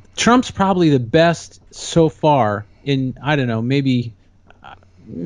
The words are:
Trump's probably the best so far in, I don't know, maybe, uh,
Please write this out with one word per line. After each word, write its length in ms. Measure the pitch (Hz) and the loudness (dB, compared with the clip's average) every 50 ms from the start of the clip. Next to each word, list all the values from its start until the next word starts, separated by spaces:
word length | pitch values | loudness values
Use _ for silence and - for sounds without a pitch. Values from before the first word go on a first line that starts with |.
| - _ _ | -20 _ _
Trump's 340 | - - 220 240 254 240 - | -2 2 2 2 2 2 -2
probably 380 | - - 196 190 196 180 175 156 | -4 -2 0 0 2 2 2 2
the 80 | 143 131 | 2 2
best 640 | 123 110 113 160 165 170 165 - - - - - _ _ - | 0 0 2 2 4 2 2 -2 -6 -16 -20 -20 _ _ -20
so 340 | - - - - 170 165 156 | -18 -12 -2 0 2 2 2
far 560 | - _ - 156 147 139 113 107 104 98 104 - _ _ - | 0 _ 0 2 2 2 2 0 -2 -4 -8 -12 _ _ -6
in, 340 | 143 139 135 131 127 117 - 120 | -4 -2 -2 -2 -4 -8 -6 -4
I 140 | 135 151 | -2 -2
don't 120 | 143 131 120 | -2 -2 -2
know, 140 | 113 110 113 | -4 -4 -4
maybe, 520 | 120 135 143 139 135 127 123 110 117 110 _ _ _ _ _ _ _ _ _ - | -2 -2 -2 0 0 -2 -2 -4 -6 -10 _ _ _ _ _ _ _ _ _ -20
uh, 100 | - - - _ _ _ _ - - - 165 175 | -20 -20 -20 _ _ _ _ -20 -18 -14 -10 -8